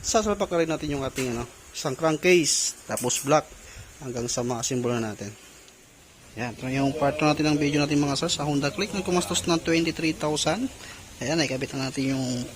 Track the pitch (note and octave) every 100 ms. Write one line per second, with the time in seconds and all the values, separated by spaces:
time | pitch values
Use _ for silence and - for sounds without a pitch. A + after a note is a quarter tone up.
0 | - A3+ G#3+ G3+ G3 E3+ D#3+ D3+ D3 C#3+
1 | C3 C3 B2+ A#2 A#2+ - - - D3 B2+
2 | D#3+ D#3 F3+ F3+ C#3 - - - - A2+
3 | B2 - - D3+ - - - - - -
4 | C3+ A#2+ A#2+ - B2 A#2+ - B2+ A#2+ A#2+
5 | A2 G2+ G#2 G#2+ - - - - - -
6 | - - - A2 A#2+ A2 B2+ C3+ C#3 C3+
7 | C#3 C#3 D3+ D3+ D3+ D3 C#3+ D3 C#3+ D3
8 | D3 C3+ E3+ - D3 C#3+ C#3+ - G3+ G3
9 | F3+ F3+ F3 F3 - E3 E3+ E3 E3 D#3+
10 | D#3+ D#3 D3+ D3+ D#3+ F#3 C4 - - -
11 | - - B2 E3 C3+ C3 C3 C#3 C3 C3+
12 | C3+ C3+ B2+ B2 B2